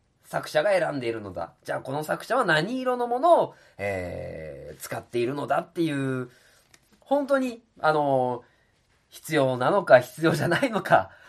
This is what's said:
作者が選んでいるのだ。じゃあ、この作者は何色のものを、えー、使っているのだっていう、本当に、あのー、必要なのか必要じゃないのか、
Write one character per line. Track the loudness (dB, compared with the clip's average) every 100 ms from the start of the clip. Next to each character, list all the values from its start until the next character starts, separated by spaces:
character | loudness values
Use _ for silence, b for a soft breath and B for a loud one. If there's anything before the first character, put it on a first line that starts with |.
| _ _
作 | _ -8 -2
者 | 0
が | 2
選 | 2 0
ん | -2
で | -4
い |
る | -6
の | -8
だ。 | -10 -12 -12
じ | -10
ゃ | -8
あ、 |
こ | -6
の | -8
作 | -4 -6
者 | -2 0
は |
何 | 2 2 0 -2
色 | -2 -2
の | -2
も | 2
の | 6 6
を、 | 4 B B B
え | -4 -4 -6 -8 -10 -12 -12 -14 -16 -16
ー、 |
使 | -12 -10
っ |
て | -6 -2
い | -2
る |
の | -4 -2
だ | -2
っ | -2
て | -2
い | -2
う、 | 0 -2 -4 -8 b b b b _ _ _
本 | -2 -2 2
当 | 0
に、 | 0 -6 _ _
あ | 0
の | 2 2 2 0 -4
ー、 | b b b b _ _ _
必 | -20 -4 0
要 | 2 2
な | 0
の | 0
か | 6 6
必 | 6 0 0
要 |
じ | 0
ゃ | 0
な | 0
い | 0
の | -2
か、 | 2 2 2 B